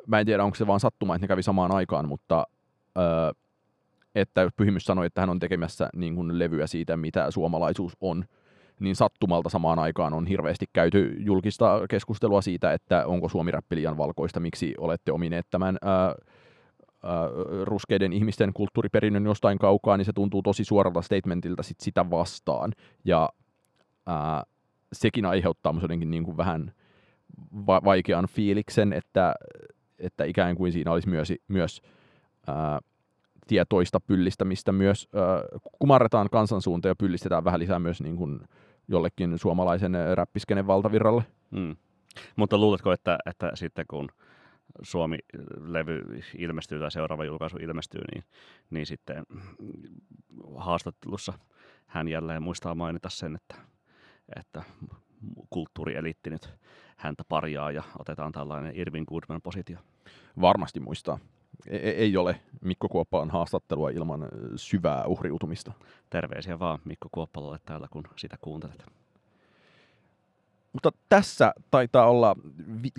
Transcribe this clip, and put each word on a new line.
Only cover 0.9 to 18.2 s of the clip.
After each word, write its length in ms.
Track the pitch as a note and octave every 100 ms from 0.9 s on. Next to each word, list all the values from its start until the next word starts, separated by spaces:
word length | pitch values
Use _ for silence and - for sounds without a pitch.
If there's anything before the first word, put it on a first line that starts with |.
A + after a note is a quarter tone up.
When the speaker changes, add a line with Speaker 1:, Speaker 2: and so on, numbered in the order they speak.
| - G2
Speaker 1:
että 100 | F2
ne 40 | F#2+
kävi 140 | F#2
samaan 300 | F#2 F#2+ F2+
aikaan, 360 | F#2+ F#2 D2+ D2+
mutta, 380 | C#2+ - E2 - _ _ _ _ F#2
ö, 360 | F2 E2 D#2+ - _ _ _ _ _ _ _
että 360 | G#2 G2 - F#2 -
Pyhimys 280 | G2+ F#2
sanoi, 220 | - F#2 F2
että 140 | -
hän 100 | F#2
on 80 | F2+
tekemässä, 500 | F2 F2+ E2+ - F2+ F2
niin 180 | E2+
kuin, 240 | E2+ E2+ F2
levyä 280 | E2+ D#2+ D2+
siitä, 300 | E2 E2 E2
mitä 340 | D#2 F2+ D2
suomalaisuus 640 | F#2 E2 E2 D#2+ - F2 -
on, 240 | F#2+ E2+ F2+ _ _ _ _ -
niin 160 | G2 F#2
sattumalta 520 | G#2+ - G2 F2 E2+
samaan 300 | F#2 D#2+ E2
aikaan 360 | D#2+ E2 D#2+
on 120 | D#2 F2
hirveästi 400 | F#2+ D#2 F2 -
käyty 440 | - E2+ G2 C#2+ -
julkista 640 | G#2 F#2+ G2+ - A2+ G2+ F#2+
keskustelua 520 | G2 - A2 A2+ G2+
siitä, 300 | F#2+ F2 F2
että 340 | D#2+ - F2+ C2
onko 220 | F2+ E2
suomi-räppi 480 | F#2+ E2+ D#2+ - E2
liian 220 | D#2 D2+
valkoista, 420 | D2 F2 D#2+ F2
miksi 340 | E2+ - E2 -
olette 340 | E2 E2+ -
omineet 340 | D#2+ E2+ E2+ -
tämän, 280 | G#2 F#2 F#2+
ää, 240 | G2 F#2 F#2
ää, 80 | - - _ _ _ _ _ _ _ - E2+ D#2+ C2+ F#2 F#2+
ruskeiden 480 | F#2+ G2+ - G2 F#2+
ihmisten 400 | G2